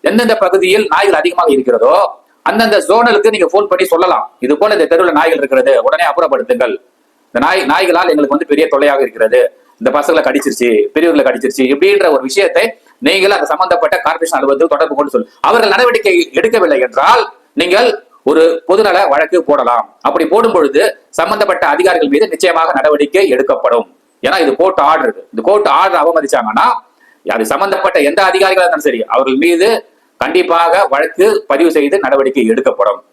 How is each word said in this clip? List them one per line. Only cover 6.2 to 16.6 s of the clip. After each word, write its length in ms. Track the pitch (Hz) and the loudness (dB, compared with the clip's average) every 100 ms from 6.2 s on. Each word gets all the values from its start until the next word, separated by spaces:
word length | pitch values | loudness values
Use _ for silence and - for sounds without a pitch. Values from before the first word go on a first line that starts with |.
| 160 131 117 123 123 98 _ _ _ _ _ | 0 -2 -2 -2 -2 -4 _ _ _ _ _
இந்த 100 | 117 147 | -4 -2
நாய், 160 | 185 139 | -2 0
நாய்களால் 400 | 160 185 170 180 | 0 2 0 0
எங்களுக்கு 240 | 151 139 143 | 0 0 -2
வந்து 120 | 165 | -2
பெரிய 140 | 143 156 | 0 0
தொல்லையாக 280 | 139 147 139 123 | 2 0 0 -2
இருக்கிறது, 340 | 113 110 123 120 _ _ _ | -2 0 2 0 _ _ _
இந்த 80 | 123 147 | -2 -2
பசங்களை 260 | 143 160 131 | 0 0 0
கடிச்சிருச்சு, 420 | 139 139 113 123 107 104 | -2 -4 -2 0 0 0
பெரியவர்களை 320 | 156 165 151 127 | 0 0 2 0
கடிச்சிருச்சு, 380 | 120 131 131 127 | -2 -6 -2 -2
இப்படின்ற 340 | 139 190 202 180 139 | 2 2 2 2 0
ஒரு 80 | 131 | -2
விஷயத்தை 340 | 190 190 170 233 - _ _ 135 | -2 0 0 -2 -8 _ _ -2
நீங்கள் 280 | 190 190 190 | 0 0 0
அந்த 100 | - | -2
சம்பந்தப்பட்ட 440 | 151 180 175 156 180 147 | -2 0 0 0 -2 -2
கார்ப்பரேஷன் 320 | 165 165 147 | -4 -4 -2
அலுவலகத்தில் 340 | 139 139 160 143 | -2 0 0 0
தொடர்பு 200 | 156 139 | -2 -2
கொண்டு 140 | 143 123 | -2 -4
சொல்லு. 120 | - _ 151 | -6 _ 0
அவர்கள் 240 | 226 220 190 | 2 0 2
நடவடிக்கை 400 | 247 247 208 175 165 151 | 0 0 0 0 0 -2
எடுக்கவில்லை 400 | 220 226 | 0 0